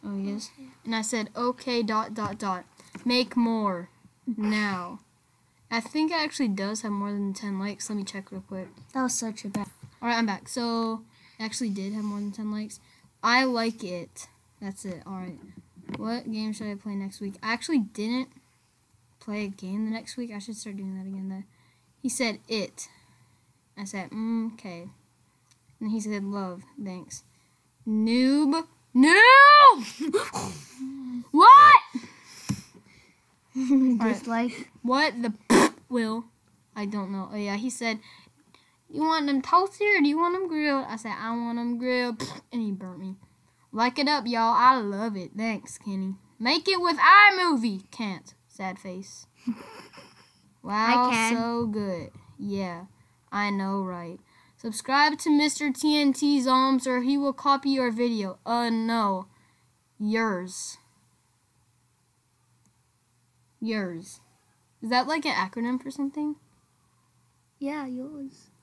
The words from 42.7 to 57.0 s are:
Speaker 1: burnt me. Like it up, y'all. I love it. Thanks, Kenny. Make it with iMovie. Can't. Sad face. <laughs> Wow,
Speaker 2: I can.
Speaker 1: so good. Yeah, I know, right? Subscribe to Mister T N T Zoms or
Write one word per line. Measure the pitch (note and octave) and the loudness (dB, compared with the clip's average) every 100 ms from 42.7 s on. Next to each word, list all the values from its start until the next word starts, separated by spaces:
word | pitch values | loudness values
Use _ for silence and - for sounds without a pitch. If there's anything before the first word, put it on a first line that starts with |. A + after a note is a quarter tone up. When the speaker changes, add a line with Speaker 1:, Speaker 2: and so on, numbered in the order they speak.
Speaker 1:
burnt | F#3+ F#3 F3+ | -6 -10 -12
me. | F#3+ F#3+ - _ _ _ _ | -12 -14 -18 _ _ _ _
Like | G#3+ A#3+ B3 | -2 -2 0
it | C#4+ | 0
up, | D4 A#3 | 0 -2
y'all. | A#3 A3+ A#3 | 0 2 4
I | B3 C4 | 6 4
love | G3+ G3+ A3+ G3+ | 0 -4 -6 -6
it. | F3 G3+ | -10 -6
Thanks, | A3+ G3+ F#3+ - | -4 -6 -10 -16
Kenny. | G#3 G3 F#3+ F#3+ _ _ | -10 -6 -6 -8 _ _
Make | A3+ D#4+ E4 | -2 0 0
it | F#4 | 0
with | F4 D4+ | 0 4
iMovie. | D4 G4 G#4 F#4+ F4+ C#4 A3+ F#3+ - | 8 10 10 6 2 2 0 -4 -10
Can't. | - G#3+ F3+ - - _ | -10 -8 -8 -14 -20 _
Sad | - F#3+ F#3 | -12 -12 -10
face. | F#3+ F#3 G3 - - _ - | -12 -14 -16 -20 -20 _ -10
<laughs> | A3 - - - - - - - _ _ _ | -10 -12 -20 -20 -20 -20 -20 -20 _ _ _
Wow, | - G#3 A3+ B3+ B3 | -6 -2 2 2 2
Speaker 2:
I | |
can. | A#3 A3+ A#3+ | 2 0 0
Speaker 1:
so | A#3 A#3 A#3 | -2 -2 -4
good. | G#3 G3+ F3 D3 - - - | -4 -4 -6 -10 -18 -20 -12
Yeah, | G3+ G3+ F#3 E3+ F#3 - _ _ _ | -8 -6 -6 -10 -16 -20 _ _ _
I | G3+ G#3 | -4 -4
know, | G3+ G3 G3 | -2 -4 -4
right? | F#3 F3 E3+ F3+ _ _ _ _ | -6 -8 -12 -16 _ _ _ _
Subscribe | A3+ G#3+ - C4+ D4+ D4 | -10 -10 -2 2 2 0
to | - | 2
Mister | D4 D4+ - D4 | 4 2 -2 -4
T | B3+ D4+ D4+ | -2 0 2
N | C#4+ | 2
T | C4 D4 C#4+ | 2 2 2
Zoms | B3+ B3+ C4 C4 C4 | 2 2 4 2 0
or | B3 | -2